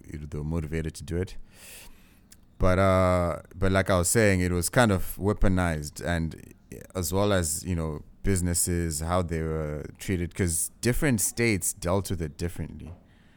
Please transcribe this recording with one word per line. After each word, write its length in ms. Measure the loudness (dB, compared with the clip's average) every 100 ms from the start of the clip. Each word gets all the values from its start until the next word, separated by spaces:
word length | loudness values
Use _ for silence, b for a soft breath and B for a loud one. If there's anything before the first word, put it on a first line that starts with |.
| -16
they 260 | -14 -10 -8
were 60 |
motivated 500 | -4 -4 -4 -4 -4
to 100 | -8
do 120 | -6 -4
it. 180 | -4 -8 B B B B B B B B B -20 -16 0
But, 200 | 4 4
uh, 640 | 4 6 4 4 0 -4 -10
but 160 | -2 2
like 180 | 2 4
I 80 | 2
was 100 | 4
saying, 320 | 4 6 4
it 100 | 2
was 180 | 0 2
kind 200 | 4 4
of 220 | 4 -2 -4
weaponized, 840 | -2 2 4 4 2 -2 -6 -8
and 500 | -4 -2 -4 -8 -18 -20 -18 -18 -10
as 180 | -6 -2
well 200 | 0 2
as, 280 | 2 0 -4
you 120 | -4 -2
know, 260 | -2 -6 -12 -4
businesses, 760 | 0 2 2 0 0 0 -2 -4
how 200 | -2 0
they 220 | 0 -2
were 420 | -2 -4 -4 -6 -10 -10
treated, 360 | -4 -2 -2
'cause 360 | -2 0 0 -4 -4
different 400 | -2 2 2 0
states 540 | 0 0 0 0 -2
dealt 340 | -4 -2 -2 -2
with 140 | -4
it 160 | -6 -6
differently. 520 | -6 -6 -10 -12 -14 -16 b b b